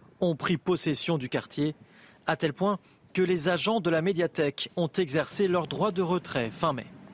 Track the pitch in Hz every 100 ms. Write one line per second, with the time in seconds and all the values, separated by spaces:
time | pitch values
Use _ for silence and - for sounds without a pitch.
0 | - - 180 156 - 175 - 175 160 139
1 | - 160 127 131 - - 151 - - -
2 | - - - 160 160 135 196 196 - _
3 | - - 180 180 156 175 202 226 170 165
4 | 175 170 170 - 147 - - - 165 -
5 | 170 151 135 - 190 180 151 156 208 185
6 | 170 180 - 139 113 - 165 127 - -
7 | -